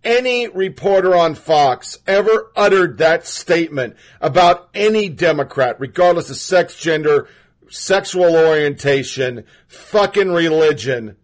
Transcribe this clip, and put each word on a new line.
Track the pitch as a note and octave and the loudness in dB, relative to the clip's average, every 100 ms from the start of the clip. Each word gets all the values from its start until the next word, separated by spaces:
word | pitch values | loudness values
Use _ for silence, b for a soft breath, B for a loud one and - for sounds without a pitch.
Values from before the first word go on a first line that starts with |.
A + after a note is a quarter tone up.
any | A3 A#3+ B3+ B3 A#3 | 0 -2 0 -4 -4
reporter | F#3 F#3+ C#3+ G3+ F#3+ F#3 | -4 -6 -4 0 2 2
on | F3+ E3 | 2 2
Fox | D3+ - D3+ C#3 B2 - - - | -2 0 2 2 0 -10 -12 -2
ever | G3 G#3 A3 - | 0 2 0 -2
uttered | - G#3 F#3+ F3 A2+ | -2 2 2 0 0
that | D#3+ E3+ - | 2 2 -4
statement | - - E3+ E3 C#3+ A#2+ - b b | -14 -2 -2 0 -6 -8 -10 b b
about | D#3+ C#3+ F3 F3+ _ | 0 4 4 2 _
any | G#3 G#3+ A3 G3+ | -2 0 0 -4
Democrat, | C3+ E3+ D3+ C3+ - B2 A2 | -2 -2 0 -4 -2 -2 -4
regardless | C3+ - F3+ E3+ C#3 | -8 0 2 2 -4
of | C3 | -12
sex, | - F#3 E3+ - | -2 0 0 -6
gender, | E3 D#3 D#3 C#3+ - b b b _ | -4 -2 2 0 -2 b b b _
sexual | - - F#3+ - F3+ F3 | -14 -2 -2 -2 0 2
orientation, | E3 D#3+ D#3 D3 C#3 C#3+ C#3 C3 C3 B2+ A#2+ - b b | 4 4 2 -2 -2 -2 -2 -4 -6 -6 -8 -20 b b
fucking | - - G#3 G3 G3+ F#3+ | -20 -4 -2 0 0 0
religion | E3+ E3 D#3 D#3 C3+ A#2+ B2 G#2+ G2 | 0 0 2 2 0 -6 -6 -8 -20